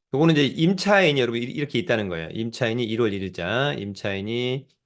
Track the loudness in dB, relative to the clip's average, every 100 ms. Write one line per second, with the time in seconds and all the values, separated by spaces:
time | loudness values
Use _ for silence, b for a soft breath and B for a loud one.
0 | _ 2 4 4 2 2 2 2 4 4
1 | 6 4 2 0 -4 -4 -2 -2 0 0
2 | 0 -4 -6 -6 -6 -2 -2 0 -2 0
3 | 0 0 -6 -6 -2 0 -2 -4 -8 -8
4 | -6 -4 -4 -4 -4 -4 -8 _